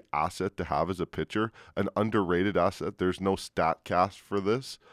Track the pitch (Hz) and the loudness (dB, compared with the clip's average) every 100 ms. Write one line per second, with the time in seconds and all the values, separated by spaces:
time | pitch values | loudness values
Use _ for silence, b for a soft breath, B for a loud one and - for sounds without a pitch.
0 | - 76 80 - 92 - 85 71 85 90 | -4 -2 -2 -2 -4 -4 -2 0 0 -2
1 | 82 - 80 104 110 B B - 98 - | -4 -6 -4 -2 -4 B B -4 -2 0
2 | 110 107 87 87 101 87 90 - 80 - | 2 2 2 2 2 2 2 0 -6 -2
3 | 92 87 95 95 - - 80 80 - 90 | -2 0 0 -2 -4 0 0 0 0 2
4 | 95 - - 101 98 120 131 - b | 2 0 -4 -2 0 0 -4 -16 b